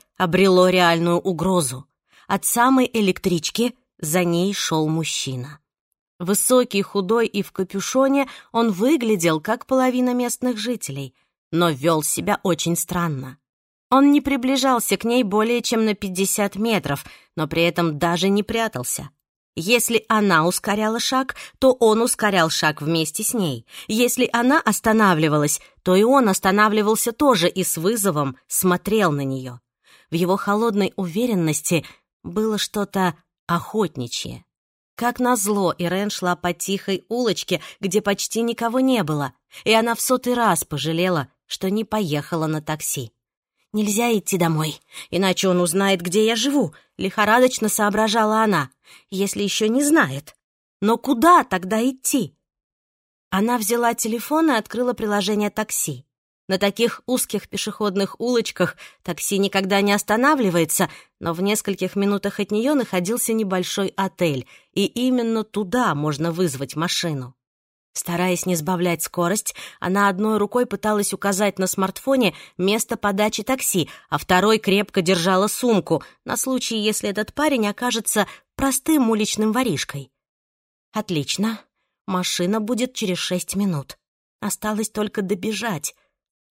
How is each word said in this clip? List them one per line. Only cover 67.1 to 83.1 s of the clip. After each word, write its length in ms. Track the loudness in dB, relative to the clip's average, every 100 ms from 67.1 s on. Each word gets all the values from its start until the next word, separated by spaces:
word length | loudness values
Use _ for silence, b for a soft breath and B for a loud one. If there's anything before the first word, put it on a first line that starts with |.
| -6 -8 -16 _ _ _ _ _ -10
Стараясь 480 | -4 -2 0 0 -2
не 100 | -2
сбавлять 460 | -2 -2 0 -2
скорость, 540 | -4 -2 0 -2 -6 B B B
она 280 | -2 2 2
одной 300 | 2 0 0
рукой 300 | 0 0 -2
пыталась 460 | -2 -2 0 -2
указать 440 | -4 -2 0 0 0
на 80 | -4
смартфоне 720 | -2 -4 -2 0 2 2 B B -4
место 400 | 0 0 -2 -4
подачи 460 | -2 0 0 -2
такси, 480 | -4 -4 -2 -2 -2 B -6
а 100 | -6
второй 400 | 0 2 4 2
крепко 420 | 2 0 0 0
держала 460 | 0 2 2 2 2
сумку 560 | 0 2 2 2 -2 B B
на 140 | -6 -4
случай, 400 | -2 -2 -2 -2
если 320 | -2 -2 -4
этот 240 | -4 -4
парень 340 | -2 0 2 0
окажется 600 | -2 -4 -4 -2 -2 B B _ -4
простым 540 | -2 0 2 2 4
уличным 420 | 2 0 0 0
воришкой. 600 | 0 0 -2 -6 -12 -14 _ _ _ _ _ _ _ _
«Отлично, 680 | -8 -4 -2 -2 -2 -4 -4 -12 _ _ _ -6
машина 560 | -4 -2 -2 -2 -2
будет 320 | -2 -2 -4
через 240 | -4 -4